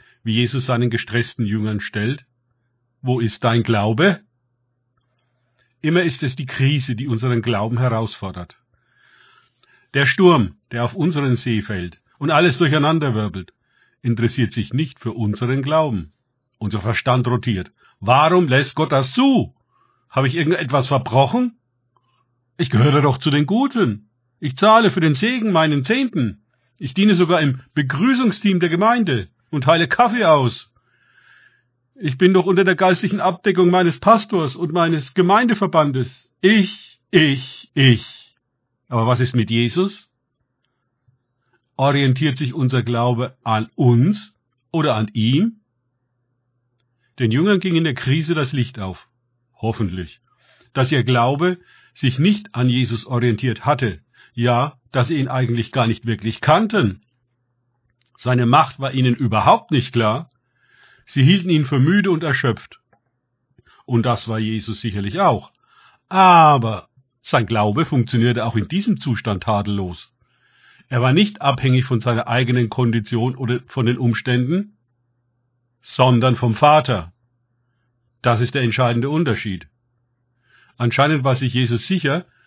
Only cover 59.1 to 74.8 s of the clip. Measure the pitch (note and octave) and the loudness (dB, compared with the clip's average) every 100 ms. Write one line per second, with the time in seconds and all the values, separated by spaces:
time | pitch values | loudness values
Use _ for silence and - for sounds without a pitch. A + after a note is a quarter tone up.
59.1 | A#2+ A#2+ G#2+ G#2+ A3 - C#3+ - A#2+ G#2+ | 0 0 2 2 2 2 -2 0 0 0
60.1 | B2 E3+ _ _ _ _ _ _ _ - | -2 -8 _ _ _ _ _ _ _ -6
61.1 | C#3 C3+ G3 F3+ D#3 C3+ C#3 C#3+ G3+ G3 | 2 4 4 2 0 0 0 2 2 2
62.1 | E3 D#3+ C3 C3 G#2 - - _ _ _ | -2 -2 -2 -2 -4 -8 -20 _ _ _
63.1 | _ _ _ _ _ _ _ - A#2+ B2 | _ _ _ _ _ _ _ -2 0 0
64.1 | A#2 - A2 A2 A2 G#2 G#2 A2+ G2 G2 | -2 -4 -6 -4 -6 -8 -8 -6 -6 -6
65.1 | E3 F#3 A2 - _ _ _ _ _ - | 0 0 0 -6 _ _ _ _ _ -4
66.1 | F#3+ F#3 F3 D#3 C#3 A2+ G#2 - _ _ | 4 6 8 8 6 0 -6 -12 _ _
67.1 | _ - C3+ G#2+ A2 G#2+ A2 D#3+ C3+ A2+ | _ -2 -2 0 0 0 0 0 0 0
68.1 | A#2+ A#2+ A#2+ A2+ A2 G2 F#3 G#3 D3 C#3 | 2 2 0 -2 -4 -2 -2 -2 -2 -2
69.1 | A2 A2 F#2+ - G#2 G2+ G2+ F#2 F2 - | -4 -4 -4 -2 -2 -2 -6 -6 -10 -18
70.1 | _ _ _ _ _ _ _ - B2 B2+ | _ _ _ _ _ _ _ -6 0 2
71.1 | C#3+ G#3 - C#3+ C3 C3+ B2+ B2+ A#2+ B2 | 4 2 0 -2 0 2 2 2 -2 0
72.1 | A2+ - A#2 C3 B2 A2+ - A#2 A2+ G#2 | -2 -2 -2 0 0 -2 0 0 0 -2
73.1 | A#2 B2 C3 C3 B2 - - A#2 B2 B2 | -2 -2 -4 -6 -6 -6 -4 -2 0 0
74.1 | A2 - B2 B2+ F3+ G#3 _ | -2 -2 -2 0 -2 -4 _